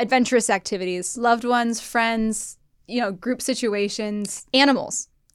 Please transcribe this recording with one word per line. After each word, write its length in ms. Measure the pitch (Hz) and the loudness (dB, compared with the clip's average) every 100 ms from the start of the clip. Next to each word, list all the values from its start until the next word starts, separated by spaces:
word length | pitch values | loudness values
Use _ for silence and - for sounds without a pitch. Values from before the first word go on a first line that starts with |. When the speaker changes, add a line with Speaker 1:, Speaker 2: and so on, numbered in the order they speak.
Speaker 1:
adventurous 500 | 240 262 247 247 - | 2 2 4 4 4
activities. 680 | 196 - 190 185 180 175 247 | 0 -2 -4 -4 -4 -6 0
Speaker 2:
Loved 280 | 233 233 | 2 2
ones, 360 | 240 240 233 226 | 2 2 2 -2
friends, 760 | - 233 226 226 220 214 - - _ _ - | -2 0 0 0 -2 -2 -8 -16 _ _ -8
you 120 | 240 | -4
know, 100 | 214 | -2
group 300 | 185 240 254 | -4 -4 -4
situations. 1040 | - 254 233 202 202 - 214 208 202 - - | -2 -2 -2 0 -2 -2 -4 -4 -6 -10 0
Speaker 1:
Animals. 540 | 262 285 254 - - - _ _ | 4 4 4 -2 -8 -10 _ _